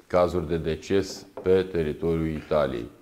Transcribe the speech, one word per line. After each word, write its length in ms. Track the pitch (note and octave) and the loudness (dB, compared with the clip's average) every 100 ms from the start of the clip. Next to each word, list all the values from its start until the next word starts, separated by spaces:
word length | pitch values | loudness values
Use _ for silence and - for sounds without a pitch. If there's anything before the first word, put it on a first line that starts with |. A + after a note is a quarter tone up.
| - | -2
cazuri 400 | F2+ F2 F2+ D#2+ | 2 2 2 -2
de 100 | E2+ | -2
deces 680 | D#2 D#2 - G2 F#2+ - - - | -2 -4 0 0 0 -6 -16 -6
pe 240 | F2+ F#2 F2+ | 2 2 2
teritoriul 560 | F2 D#2 D2 E2 E2 D#2+ | 0 -2 -2 0 0 0
Italiei. 580 | D#2 - D2+ C#2 B1 A#1 - | -4 -2 0 0 -2 -8 -14